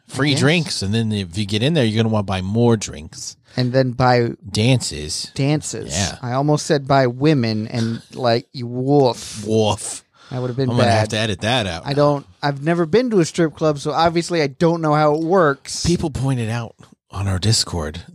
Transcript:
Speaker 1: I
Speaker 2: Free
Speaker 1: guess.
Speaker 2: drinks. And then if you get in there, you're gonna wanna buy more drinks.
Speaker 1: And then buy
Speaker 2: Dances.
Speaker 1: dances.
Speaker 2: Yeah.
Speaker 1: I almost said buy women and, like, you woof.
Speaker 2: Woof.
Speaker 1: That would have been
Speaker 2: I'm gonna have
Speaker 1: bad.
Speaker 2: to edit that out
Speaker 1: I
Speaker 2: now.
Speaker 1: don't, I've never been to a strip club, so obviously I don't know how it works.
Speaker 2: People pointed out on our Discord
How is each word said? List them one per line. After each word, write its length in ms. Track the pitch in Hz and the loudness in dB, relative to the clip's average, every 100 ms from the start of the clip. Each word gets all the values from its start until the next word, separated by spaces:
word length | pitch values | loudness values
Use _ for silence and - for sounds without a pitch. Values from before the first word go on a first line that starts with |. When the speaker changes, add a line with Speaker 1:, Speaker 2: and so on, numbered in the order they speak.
| - | -10
Speaker 1:
I 20 | - | -2
Speaker 2:
Free 160 | 147 | 0
Speaker 1:
guess. 80 | 127 | 2
Speaker 2:
drinks. 420 | 131 175 156 - | 2 2 0 -4
And 100 | 98 | -2
then 180 | 110 113 | 0 0
if 240 | 104 90 87 | -2 -4 -6
you 120 | 101 | -2
get 160 | 107 | 0
in 100 | 127 | 0
there, 100 | 165 | 2
you're 140 | 117 110 | 2 2
gonna 100 | 113 | 0
wanna 100 | 107 | 0
buy 180 | 98 95 | -2 -4
more 360 | 92 110 120 113 | -2 2 4 2
drinks. 600 | - 73 76 - - - _ - | -2 -12 -14 -14 -16 -18 _ -4
Speaker 1:
And 160 | 123 | 0
then 180 | 131 131 | 2 0
buy 400 | 120 127 123 117 - 101 | 2 4 4 2 -4 -6
Speaker 2:
Dances. 840 | 107 117 131 - 73 76 - - | 0 2 2 0 -8 -8 -8 -8
Speaker 1:
dances. 600 | - 139 151 - 110 107 | -4 -2 -2 -4 -10 -6
Speaker 2:
Yeah. 240 | 151 90 - | -2 -2 -4
Speaker 1:
I 120 | 123 | -6
almost 340 | 127 147 147 - | -2 0 0 2
said 200 | 151 135 | 0 2
buy 200 | 139 127 | 2 2
women 600 | 123 151 147 113 110 110 | 2 2 2 2 -2 -4
and, 360 | 120 113 113 - | -4 -4 -4 -10
like, 340 | - 123 117 - | -4 0 0 -2
you 140 | 135 120 | -12 -8
woof. 760 | 123 131 143 131 113 - 110 104 | -4 2 4 4 2 -8 -8 0
Speaker 2:
Woof. 560 | 110 107 101 - - _ _ - | 2 2 0 -6 -12 _ _ -10
Speaker 1:
That 120 | 127 | -6
would 80 | 127 | -6
have 80 | 123 | -2
been 120 | 131 | 0
Speaker 2:
I'm 80 | 120 | 2
gonna 140 | 120 | 4
have 180 | 110 107 | 4 2
Speaker 1:
bad. 0 | |
Speaker 2:
to 60 | 107 | 0
edit 240 | 110 92 | -2 -2
that 240 | 104 127 98 | 0 0 -2
out 220 | 82 - | -4 -4
Speaker 1:
I 20 | |
Speaker 2:
now. 60 | 143 | 2
Speaker 1:
don't, 300 | 147 143 - _ | 2 0 -6 _
I've 180 | 147 139 | -4 -2
never 220 | 147 170 165 | -2 0 2
been 240 | 202 254 | 0 2
to 100 | 214 | 2
a 60 | 160 | 2
strip 300 | - 160 - | 0 -2 0
club, 240 | 156 147 | -2 0
so 100 | 151 | -2
obviously 520 | 139 170 170 - 170 | 2 2 2 -2 0
I 40 | 143 | 0
don't 340 | 127 165 170 | 2 2 2
know 120 | 156 | 2
how 220 | 147 151 151 | 2 4 2
it 80 | |
works. 600 | 165 190 156 139 - - - | 2 4 4 0 -6 -4 0
Speaker 2:
People 240 | 170 165 | 0 -2
pointed 380 | 123 135 127 110 | -2 -2 0 -2
out 260 | 120 113 - - _ _ | -4 -8 -14 -20 _ _
on 160 | 92 98 | -4 -2
our 120 | 95 | 0
Discord 600 | 101 113 - 87 76 82 - | 2 0 0 -4 -6 -8 -14